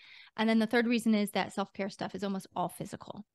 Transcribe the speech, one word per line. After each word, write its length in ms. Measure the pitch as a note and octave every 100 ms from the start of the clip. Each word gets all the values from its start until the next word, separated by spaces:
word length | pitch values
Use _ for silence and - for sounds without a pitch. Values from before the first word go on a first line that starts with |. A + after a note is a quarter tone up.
| - - - -
And 100 | A3
then 100 | A3+
the 80 | A3
third 200 | A#3+ A#3
reason 280 | A#3+ A3+
is 160 | G#3+ G3+
that 200 | G3 -
self-care 380 | - G3 - G3
stuff 240 | - F#3+
is 100 | F#3+
almost 220 | G3 F#3+ - -
all 140 | E3+
physical. 560 | - - - - - -